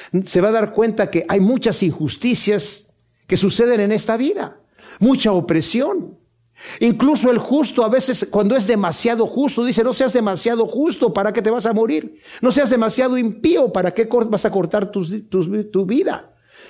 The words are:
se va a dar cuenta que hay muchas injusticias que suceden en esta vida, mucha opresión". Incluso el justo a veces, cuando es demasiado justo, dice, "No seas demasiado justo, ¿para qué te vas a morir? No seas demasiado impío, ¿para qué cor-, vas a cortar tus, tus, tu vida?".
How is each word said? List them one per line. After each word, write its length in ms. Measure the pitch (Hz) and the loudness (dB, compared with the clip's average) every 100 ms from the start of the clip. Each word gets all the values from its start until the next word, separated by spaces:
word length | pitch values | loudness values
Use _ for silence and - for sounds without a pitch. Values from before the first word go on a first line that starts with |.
| - 185 185 | -4 -4 0
se 160 | 180 | 0
va 80 | 202 | 2
a 20 | |
dar 220 | 226 208 | 2 0
cuenta 360 | 214 226 214 196 | 0 0 0 -2
que 140 | 170 - | -2 0
hay 100 | 196 | 2
muchas 420 | 190 254 226 - | 2 2 0 0
injusticias 1040 | 180 - 151 - 247 240 196 208 - - - _ _ _ - | -2 -2 -6 -4 -2 0 0 -2 -2 -10 -16 _ _ _ -4
que 120 | 185 | 0
suceden 420 | 202 - 233 226 | 2 2 2 2
en 140 | 202 | 0
esta 240 | 214 220 220 | 0 -2 -2
vida, 420 | 277 403 - - _ _ - - | -2 -2 -6 -14 _ _ -14 0
mucha 320 | 233 262 220 | 2 4 2
opresión". 840 | 185 - 165 - 233 294 381 - - _ _ _ _ - - | 2 2 -2 0 -2 -2 -4 -8 -14 _ _ _ _ -14 -2
Incluso 500 | 233 226 269 269 254 | 0 2 2 2 2
el 80 | 233 | 2
justo 460 | - 285 254 - | 0 0 0 0
a 60 | 220 | 2
veces, 380 | 254 - 226 190 | 2 0 -4 -2
cuando 260 | 202 202 262 | 0 2 2
es 120 | 196 | 2
demasiado 600 | 226 175 - 233 233 220 | 0 0 -2 -2 0 0
justo, 360 | 240 285 - | 0 -2 -2
dice, 200 | 240 190 | -2 0
"No 100 | 233 | 0
seas 200 | - 262 | 0 0
demasiado 540 | 247 208 180 226 233 220 | 0 0 -2 -2 0 -2
justo, 460 | 226 311 - 240 | 0 -2 0 0
¿para 200 | 196 202 | 0 -2
qué 80 | 214 | 0
te 80 | 214 | -2
vas 160 | 240 220 | 0 0
a 80 | |
morir? 460 | 214 226 - - - - - | 0 0 -2 -6 -14 -20 -2
No 100 | 254 | 0
seas 180 | 233 262 | 2 2
demasiado 480 | 240 220 - 254 254 | 2 0 0 0 0
impío, 540 | 226 - 320 349 233 | -2 0 2 2 2
¿para 220 | 190 180 | 0 0
qué 140 | 196 226 | 0 0
cor-, 220 | 247 226 | 0 0
vas 160 | 208 214 | 0 0
a 60 | |
cortar 400 | 190 170 208 190 | 0 -2 -2 -2
tus, 380 | 202 170 208 - | -6 -6 -8 -4
tus, 200 | 190 165 208 214 | -2 0 -2 -2
tu 140 | 190 185 | -2 0
vida?". 480 | 254 381 - - _ _ - | 0 0 -4 -10 _ _ -20